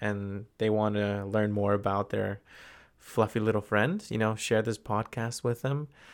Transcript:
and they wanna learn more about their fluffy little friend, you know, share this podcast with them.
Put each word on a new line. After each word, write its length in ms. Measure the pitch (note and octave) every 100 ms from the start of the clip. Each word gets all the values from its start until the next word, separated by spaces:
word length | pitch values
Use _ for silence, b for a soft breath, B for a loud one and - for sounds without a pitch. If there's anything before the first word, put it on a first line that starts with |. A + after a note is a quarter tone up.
and 460 | G#2 G2+ G2+ G2 A2 -
they 120 | A2
wanna 560 | G#2+ G#2+ G#2 G#2 G2+ G2
learn 240 | G#2+ G#2+
more 220 | G#2 G2+
about 360 | G2+ G2+ G2 G2+
their 300 | G#2+ G2+ G2+ B B B B B _
fluffy 420 | - - A2 A#2
little 200 | G#2+ G#2
friend, 460 | - G#2 B2 G#3 -
you 80 | A2+
know, 200 | A2 A2
share 260 | - A2
this 160 | A2+ G#2+
podcast 640 | - G#2 A2 - A2+ -
with 200 | A#2+ A#2
them. 260 | C3 C#3+ D3 B B